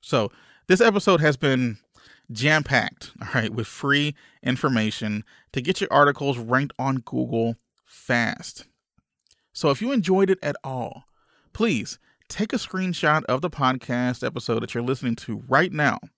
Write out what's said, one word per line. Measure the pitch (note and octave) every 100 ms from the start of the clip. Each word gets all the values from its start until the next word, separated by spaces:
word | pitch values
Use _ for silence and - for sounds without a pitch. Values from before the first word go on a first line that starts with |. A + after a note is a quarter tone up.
So | - C3+ G#2 _ _ _ _
this | F#3
episode | A#3 G3+ G3 F3+
has | D3+ C#3+
been | D3 C3 B2 G#2+ _ _ - - _
jam-packed, | G#2+ C3+ D#3 C#3+ C3+ G#2+ - - -
all | G2+ B2+
right, | A2
with | A2 A2+
free | - C#3 C#3 D3 C#3+ - _
information | B2+ B2+ C#3+ B2 G#2+ - A2 G#2 G#2+ - _
to | -
get | B2+ F#3
your | G3
articles | C#3 C#3+ C#3+ C#3 B2
ranked | A2+ B2+ C#3+ -
on | C3 C3
Google | - B2+ B2 A#2 A2+ A#2 _ _ _
fast. | - - B2 A#2 - - - - _ _ _ _ _ _ _ _
So | - D#3+
if | C#3
you | A#3
enjoyed | C4+ F3 F#3+ G3
it | F#3+
at | D3 C#3+
all, | - C3 A#2 - _ _ _ _ _
please | - A3+ C#3 F#2 - _ _ _
take | - G#3+
a | B3+
screenshot | - F#3+ F#3 F3 D#3+ D#3 -
of | C3
the | E3
podcast | - C3+ C3 - A#2+ B2 B2 B2
episode | B2 - A2+
that | A2+
you're | A#2+
listening | A#2+ C3+ C3 A2+
to | - G#2+ B2+
right | C3 F3
now | D3+ D3 - -